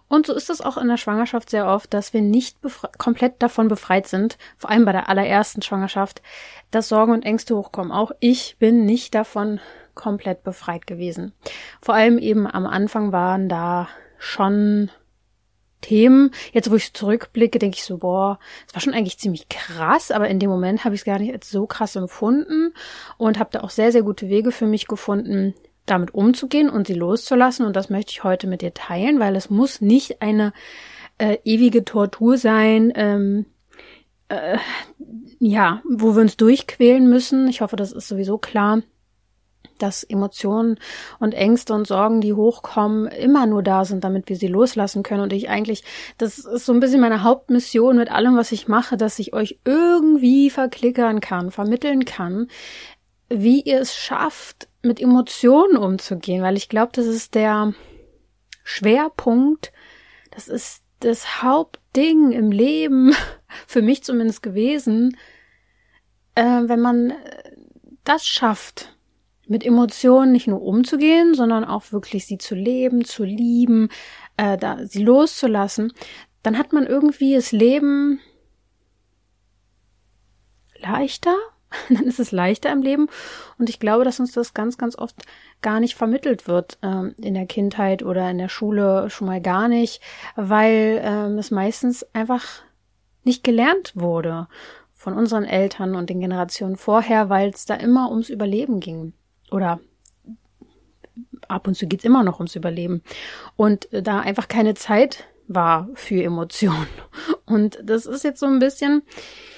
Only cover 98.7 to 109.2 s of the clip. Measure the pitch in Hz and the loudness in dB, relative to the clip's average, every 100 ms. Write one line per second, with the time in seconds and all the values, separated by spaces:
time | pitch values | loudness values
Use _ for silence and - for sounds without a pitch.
98.7 | 202 175 160 160 - _ _ - 196 180 | -6 -6 -12 -14 -18 _ _ -8 -4 -2
99.7 | 170 _ _ _ _ - 226 _ _ - | -4 _ _ _ _ -20 -20 _ _ -20
100.7 | _ _ _ - 233 247 - - 185 196 | _ _ _ -20 -20 -20 -16 -8 -6 -4
101.7 | 185 170 190 233 254 190 - 175 175 175 | -4 -4 -2 2 2 2 -2 -8 -8 -8
102.7 | 170 175 175 - - - - - - 208 | -6 -6 -8 -10 -18 -18 -18 -10 0 2
103.7 | 202 - 208 202 202 - 202 - 233 214 | 0 -4 -6 -4 -4 -4 -6 -4 0 0
104.7 | 202 - 180 156 - - _ - 180 165 | 0 0 2 2 -2 -20 _ -6 0 2
105.7 | 160 196 269 - 190 170 170 170 - 196 | 0 -2 -12 -6 -2 -2 -4 -6 -2 -2
106.7 | 160 156 - - - - - - 214 208 | -2 -6 -12 -20 -12 -6 -6 -2 0 0
107.7 | - 202 226 226 277 294 - 277 262 269 | -4 -4 -4 -4 -6 -6 -2 0 2 2
108.7 | - 285 294 - - | 0 0 0 -2 -18